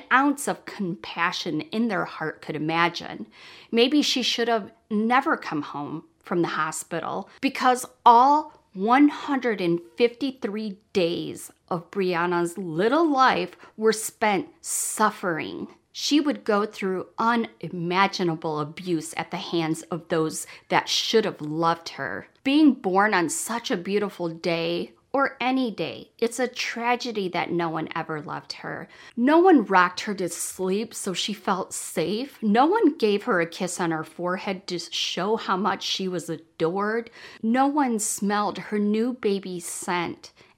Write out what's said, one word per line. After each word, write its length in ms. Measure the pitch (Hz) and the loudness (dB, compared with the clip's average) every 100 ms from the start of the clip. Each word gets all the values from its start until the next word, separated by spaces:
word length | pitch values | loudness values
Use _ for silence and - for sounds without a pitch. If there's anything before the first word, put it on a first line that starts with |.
| - | 2
ounce 340 | 247 285 277 - | 2 2 0 -4
of 200 | 180 - | -6 -8
compassion 960 | - 190 165 - - 170 180 185 156 | -6 -4 -4 -10 -2 -2 -2 -4 -4
in 260 | 151 220 233 | -4 -2 -2
their 160 | 185 | -2
heart 380 | 165 - 160 - | -4 -6 -8 -8
could 160 | - 156 | -10 -6
imagine. 720 | 151 165 170 170 - - - - - - - | -2 2 2 0 -12 -12 -14 -18 -20 -20 -4
Maybe 300 | 226 247 294 | 2 4 4
she 200 | - 262 | 2 0
should 280 | 226 - 233 | -2 0 0
have 240 | 226 190 _ _ | 0 -2 _ _
never 480 | 208 226 247 277 277 | -2 2 2 2 -2
come 240 | - 156 | -2 -6
home 420 | 147 143 147 156 - _ | -6 -8 -8 -10 -12 _
from 200 | - 180 | -4 0
the 80 | 165 | 0
hospital, 800 | - 156 - - 170 - 160 196 - | 0 -4 -4 -8 -6 -6 -8 -10 -4
because 460 | 269 269 254 254 - _ 233 | -4 2 2 2 -2 _ 8
all 460 | 233 262 294 302 - _ | 8 8 4 2 -14 _
one 340 | 185 202 254 294 | -4 2 6 6
hundred 540 | - - 277 247 196 | 4 -4 -2 0 0
and 180 | 175 170 - - | 0 0 -4 0
fifty-three 840 | 240 240 277 262 214 208 220 190 _ | 0 2 -4 -4 -6 -6 -8 -10 _
days 580 | 202 170 170 156 - - _ _ | 0 0 0 -8 -10 -14 _ _
of 200 | 175 - | -6 -6
Brianna's 680 | 202 185 170 175 175 170 170 | -2 0 0 0 0 0 -4
little 520 | 180 156 214 294 330 | -6 0 2 4 2
life 460 | 269 254 175 180 - - - | 4 4 4 -2 -8 -20 0
were 160 | 220 | 2
spent 540 | 220 - - 214 196 - _ | 2 -4 -2 0 2 -2 _
suffering. 1080 | - - - - 214 214 196 160 98 82 - - _ | -8 -6 -4 2 0 2 -4 -2 -4 -8 -12 -14 _
She 280 | - - 294 | -8 2 2
would 240 | 294 208 | 2 -2
go 220 | - 208 214 | 0 0 0
through 420 | - 196 185 - - | -4 -4 -4 -8 -2
unimaginable 1400 | 226 233 220 - 165 180 170 180 196 196 180 160 165 151 | 0 0 -2 -8 -10 -6 -2 2 2 2 -2 0 -4 -4
abuse 540 | 151 165 185 160 151 - | -6 -8 -4 -4 -4 -8
at 140 | 160 | -8
the 60 | 175 | -8
hands 440 | - 170 160 160 | -4 -2 -2 -4
of 240 | - 170 - | -6 -10 -2
those 360 | 165 160 - - - _ | -2 -2 -4 -12 -18 _
that 180 | 175 - | -2 0
should 380 | - - 226 214 | -4 2 2 2
have 160 | 143 | -4
loved 480 | 151 156 170 - - | -8 -2 0 0 -6
her. 380 | - 131 95 - _ | -8 -8 -8 -12 _
Being 300 | - 285 311 | 0 6 6
born 400 | 240 190 185 208 | 4 2 2 4
on 160 | 190 165 | 2 0
such 420 | - - 226 - | -2 -6 -6 -4
a 60 | 214 | -4
beautiful 520 | 180 202 202 - 170 | 0 -2 -2 -4 -8
day, 640 | 165 180 165 165 175 208 _ _ | -4 -2 -2 -2 -4 -6 _ _
or 240 | 269 269 - | 0 0 0
any 300 | 247 262 247 | -2 0 -2
day, 400 | 190 156 110 - _ | -2 -6 -6 -16 _
it's 200 | 226 226 | -4 0
a 80 | 247 | -4
tragedy 800 | - - 240 233 240 247 214 185 | -2 -6 -4 0 0 -2 -4 -4
that 220 | 175 - | -4 -2
no 160 | 170 170 | -2 -2
one 220 | 160 156 170 | -4 -6 -6
ever 260 | 160 156 | -6 -8
loved 320 | 156 147 - | -8 -12 -12
her. 340 | - 160 156 175 - - - | -14 -10 -12 -12 -18 -14 0
No 220 | 247 320 | 6 8
one 260 | 370 311 196 | 8 6 6
rocked 360 | 190 180 - | 6 4 0
her 120 | - | -6
to 160 | 196 175 | -4 -4
sleep 640 | - - - 185 196 220 | -4 -10 -4 -2 -2 -4
so 200 | - - | -8 -6
she 200 | 175 - | -4 -4
felt 400 | 202 - 185 - | -4 -4 -4 -4
safe. 640 | - - - 160 214 269 - | -8 -6 -4 -2 -2 -6 -4
No 240 | 214 214 254 | 2 6 6
one 280 | 427 370 - | 6 4 4
gave 280 | 214 202 | 2 2
her 180 | 220 185 | 2 0
a 60 | 165 | 0
kiss 320 | - 180 - | -2 -6 -2
on 100 | 170 | -2
her 140 | 160 | -2
forehead 640 | 156 - 175 185 - 185 - | -6 -6 -4 -4 -4 -8 -6
to 100 | 175 | -8
show 580 | - - - - 190 220 | -6 -6 -4 -4 -2 -2
how 220 | - 190 | -2 0
much 240 | 202 190 | 0 -2
she 240 | - - 185 | -4 -4 -4
was 220 | 180 147 | -4 -6
adored. 800 | 156 - _ 160 190 208 226 233 - - - | -10 -10 _ -2 0 -2 -2 -6 -16 -20 -6
No 240 | 220 247 277 | 0 4 4
one 320 | 294 269 220 | 4 2 0
smelled 640 | - - 202 208 208 180 | -2 -2 0 0 -2 -4
her 180 | - 214 | -4 0
new 360 | 208 214 240 | 2 2 0
baby's 520 | 247 214 196 190 180 - | 0 -2 -2 -4 -10 -8
scent 640 | - - 175 170 - - _ - | -10 -4 -4 -4 -8 -16 _ -20